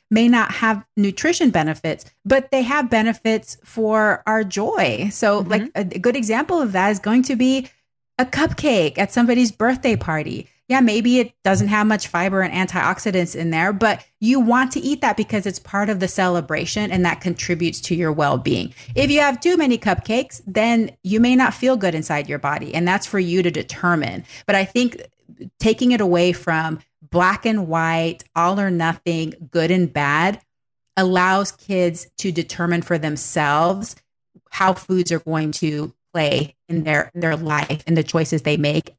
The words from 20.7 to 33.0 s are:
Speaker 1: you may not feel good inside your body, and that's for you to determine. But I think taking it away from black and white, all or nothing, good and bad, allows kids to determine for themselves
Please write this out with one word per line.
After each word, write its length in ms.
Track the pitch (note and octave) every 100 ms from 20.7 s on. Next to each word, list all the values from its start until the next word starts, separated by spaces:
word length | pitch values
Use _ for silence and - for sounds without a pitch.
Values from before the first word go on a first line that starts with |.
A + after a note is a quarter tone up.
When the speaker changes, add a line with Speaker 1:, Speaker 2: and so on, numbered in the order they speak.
| A#3 A3 -
Speaker 1:
you 180 | F#3 G#3+
may 160 | A#3+ B3+
not 160 | C4
feel 240 | - B3+ B3+
good 180 | F#3+ D#3+
inside 320 | D#3 D3 C#3+
your 120 | C#3+
body, 360 | C#3+ D3 D3 D#3+
and 100 | F3
that's 200 | F#3+ -
for 140 | G3+
you 220 | F3 F3+
to 60 | F3
determine. 760 | D#3 - - F3 E3 B2+ F#2 - - -
But 100 | G3+
I 100 | F#3+
think 360 | A#3+ B3 - - _ _ - F#3 -
taking 360 | A3 A3+ B3
it 80 | A#3+
away 320 | F#3+ F3 F3+
from 460 | F3 - D#3+ D#3+ D#3 _ _
black 440 | D3+ F3 F3+ G3+ A3+
and 240 | G#3+ E3
white, 560 | E3 E3 E3 E3 E3+ - E3
all 240 | F3 G3
or 100 | G3
nothing, 680 | E3+ E3 D#3+ F3 E3 D#3+ - D3+
good 220 | E3+ D#3+
and 200 | F#3 E3
bad, 480 | D3 C#3+ D3+ F#3 G#3 _ _ _ _ _ -
allows 560 | F#3 F#3 F#3 G3 G3
kids 540 | - - F#3 F3 E3+ - -
to 140 | G3
determine 500 | E3+ D#3 - E3+ E3+
for 160 | -
themselves 1000 | E3